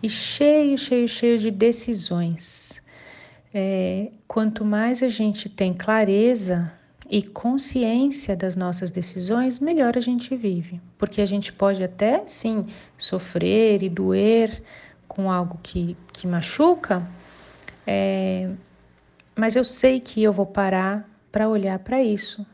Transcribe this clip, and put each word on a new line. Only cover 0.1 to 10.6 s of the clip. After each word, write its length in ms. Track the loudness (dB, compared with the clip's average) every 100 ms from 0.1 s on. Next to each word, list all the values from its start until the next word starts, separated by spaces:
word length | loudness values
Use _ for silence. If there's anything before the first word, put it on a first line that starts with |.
| -4 -4 2 6 6 4 0
cheio, 300 | 0 2 2
cheio 320 | 2 2 2
de 100 | 0
decisões. 1300 | 2 2 2 -4 -6 -2 -2 -2 -4 -8 -10 -12 -16 _ -20 -20 -20 -20 -20 _
É, 580 | -4 -2 0 0 -2 -6 -10 _
quanto 360 | 0 0 0
mais 400 | 0 2 0 2
a 60 | 0
gente 400 | 0 -2 -2 -8
tem 240 | -2 -2
clareza 960 | -2 0 2 4 4 4 2 0 -2 -2 -8 _ _ -2
e 120 | -2
consciência 1120 | -2 -4 -2 -2 -2 -2 0 2 0 0 -4 -2
das 200 | -2 -2
nossas 340 | -4 -4 -4
decisões, 720 | -4 -6 -6 -2 0 0 0
melhor 380 | 0 2 2 2
a 20 |
gente 360 | 0 -2 -4 -4
vive. 440 | -2 -2